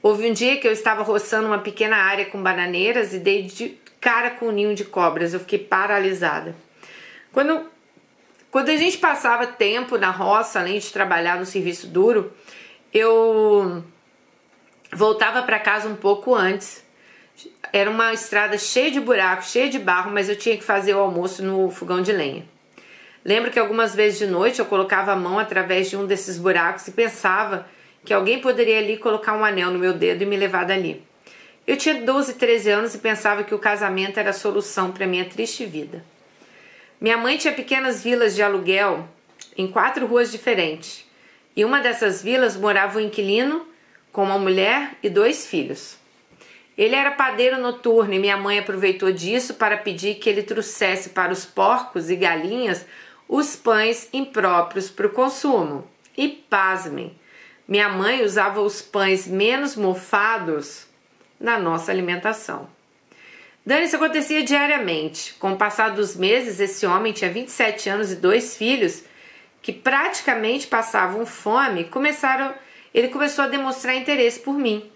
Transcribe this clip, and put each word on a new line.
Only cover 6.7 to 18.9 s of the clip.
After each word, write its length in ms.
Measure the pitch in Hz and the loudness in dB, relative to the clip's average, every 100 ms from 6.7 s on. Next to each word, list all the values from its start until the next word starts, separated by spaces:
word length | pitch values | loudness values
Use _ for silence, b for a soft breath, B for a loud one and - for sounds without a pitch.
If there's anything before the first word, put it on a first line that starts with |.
| _ B B B B B | _ B B B B B
Quando, 340 | - 285 320 320 _ _ _ _ _ _ _ _ | 0 2 0 -4 _ _ _ _ _ _ _ _
quando 160 | 269 269 | -2 0
a 80 | 311 | 2
gente 220 | 339 359 | 2 2
passava 500 | 359 285 - 233 233 | 0 2 0 0 0
tempo 500 | - 202 226 247 233 | 0 0 0 -2 0
na 120 | 190 | 0
roça, 500 | 185 196 208 220 202 | 0 2 2 2 -2
além 180 | 180 180 | -2 -4
de 140 | - | -6
trabalhar 480 | 202 190 175 170 180 | -4 0 2 2 -2
no 60 | 185 | -2
serviço 420 | 196 175 170 175 | -4 -4 -4 -4
duro, 440 | 170 208 226 190 B B B B B _ | 4 4 4 0 B B B B B _
eu 880 | 214 226 226 226 220 214 208 190 175 165 _ _ _ _ _ _ _ _ _ _ | 2 6 6 6 4 6 6 4 -4 -12 _ _ _ _ _ _ _ _ _ _
voltava 500 | 170 214 214 220 240 | 2 2 4 2 0
pra 160 | 247 214 | 2 2
casa 300 | 214 208 214 | 2 0 -2
um 80 | 208 | -2
pouco 400 | 202 202 254 233 | 2 2 4 4
antes. 480 | 190 196 - - - B B B B B - _ - | 4 0 -6 -14 -18 B B B B B -20 _ -2
Era 180 | 202 202 | 0 2
uma 220 | 220 226 | 2 0
estrada 440 | 226 - 208 208 202 | 0 -2 0 0 -2
cheia 340 | - 254 294 | 0 2 2